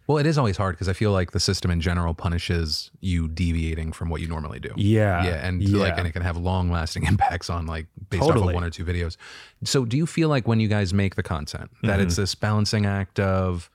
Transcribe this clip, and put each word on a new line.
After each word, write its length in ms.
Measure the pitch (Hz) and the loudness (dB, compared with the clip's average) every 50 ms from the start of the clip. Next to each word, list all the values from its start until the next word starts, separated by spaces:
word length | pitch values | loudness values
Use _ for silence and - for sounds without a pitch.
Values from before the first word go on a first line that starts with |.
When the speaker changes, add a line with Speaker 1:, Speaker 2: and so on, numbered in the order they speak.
| _ | _
Speaker 1:
Well, 120 | - 147 151 | 0 0 2
it 60 | 143 | 2
is 120 | 165 156 | 2 2
always 180 | 147 127 101 90 | 2 2 2 2
hard 220 | - 101 95 85 | 0 0 -2 -2
'cause 100 | - 95 | -2 -2
I 60 | 95 92 | -2 0
feel 180 | - 107 104 | 2 2 2
like 200 | 98 92 90 - | 2 2 2 0
the 80 | - 92 | -2 -2
system 280 | - - 92 - - 90 | 0 0 0 0 0 0
in 120 | 87 85 | 0 0
general 320 | 78 92 87 87 85 82 82 | 0 0 0 0 0 -2 -2
punishes 800 | - - 90 85 85 - - 87 85 82 76 76 - - - - - | -2 -2 -2 -2 -2 -2 -2 -2 0 -2 -2 -4 -6 -6 -8 -12 -8
you 260 | - 95 87 85 80 | -4 -2 0 0 0
deviating 640 | 80 78 80 90 85 82 82 80 80 80 80 80 80 | -2 -2 0 0 0 0 0 0 -2 -2 -4 -4 -6
from 160 | 78 - - 82 | -6 -6 -4 -4
what 120 | 80 78 | -4 -4
you 60 | 85 | -4
normally 320 | 82 82 76 76 73 57 - | -6 -6 -6 -6 -8 -10 -10
do. 80 | - - - | -10 -8 -4
Speaker 2:
Yeah. 480 | 95 101 101 110 107 107 101 90 87 90 | 0 2 4 4 6 4 4 2 2 2
Speaker 1:
Yeah, 200 | 90 85 76 - | 0 0 -2 -2
and, 160 | 92 92 87 | -2 -2 0
like, 280 | 101 98 101 101 95 92 | 0 2 2 2 2 2
Speaker 2:
Yeah. 60 | 85 | 0
Speaker 1:
and 100 | 85 90 | 0 -2
it 40 | 85 - | -2 -2
can 80 | 85 | -2
have 160 | 85 87 82 | -2 -2 -2
long-lasting 640 | 87 87 90 92 92 90 87 87 85 82 - - 92 78 | -2 0 0 0 2 2 2 0 0 -2 -4 -4 -2 0
<laughs> 40 | |
impacts 420 | - 101 101 - - - - - - | 2 2 2 2 0 0 -2 -4 -6
on, 160 | 90 85 80 | -6 -6 -6
like, 220 | 80 80 80 - - _ - 98 - | -6 -6 -8 -10 -10 _ -18 -10 -4
based 120 | 104 90 135 | -2 2 4
off 60 | 160 | 4
Speaker 2:
Totally. 240 | 147 117 98 90 87 | 4 4 4 2 0
Speaker 1:
of 20 | |
one 80 | 87 87 | 0 -2
or 60 | 85 | -4
two 160 | - - 87 | -6 -6 -6
videos. 320 | 85 87 87 85 80 - - - - - - - - - - 117 | -4 -4 -2 -4 -4 -6 -10 -14 -20 -20 -20 -20 -20 -16 -10 -4
So 180 | - - 139 123 | 0 0 0 2
do 140 | 113 117 | 2 0
you 80 | 147 170 | 0 0
feel 240 | - - 165 160 156 | 0 0 2 2 2
like 180 | 147 127 101 | 2 2 2
when 140 | 120 113 110 | 2 2 4
you 80 | 110 98 | 4 2
guys 240 | 107 104 101 87 98 | 2 2 2 2 2
make 220 | 101 98 95 - | 2 2 2 0
the 80 | - - | -2 -4
content 480 | - 87 73 76 - - - - - _ _ - | -4 -4 -6 -6 -8 -10 -12 -12 -14 _ _ 0
that 160 | 117 101 98 | 0 2 2
it's 140 | 98 87 82 | 2 2 2
Speaker 2:
Mm-hmm. 80 | 98 | 0
Speaker 1:
this 140 | 98 92 - | 0 -2 -2
balancing 500 | - - 107 107 104 104 - - 107 104 | -2 0 0 2 2 2 2 2 0 0
act 340 | 101 98 98 98 - - - | 0 0 -2 -4 -4 -2 0
of 500 | 98 95 95 95 92 92 90 85 - - _ | 0 2 2 2 0 0 -2 -4 -6 -10 _